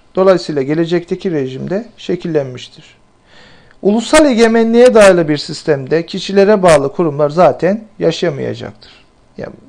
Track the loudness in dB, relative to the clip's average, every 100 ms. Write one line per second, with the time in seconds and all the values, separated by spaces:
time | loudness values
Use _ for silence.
0 | _ 0 2 2 -2 -6 -2 -2 -2 -2
1 | -4 -6 -4 -4 -6 -8 -8 -8 -8 _
2 | -8 -6 -2 -4 -4 -12 -18 -20 -20 _
3 | _ _ _ -20 -20 _ _ _ -2 -2
4 | 0 2 4 4 2 2 2 4 6 6
5 | 6 4 0 -4 -6 -10 -4 -4 -2 -4
6 | -4 -10 -4 0 2 4 4 4 2 -2
7 | -4 -2 -2 2 2 2 -4 -4 -8 _
8 | -4 -2 -6 -6 -8 -10 -14 -18 -20 _
9 | _ _ _ -16 -16 -16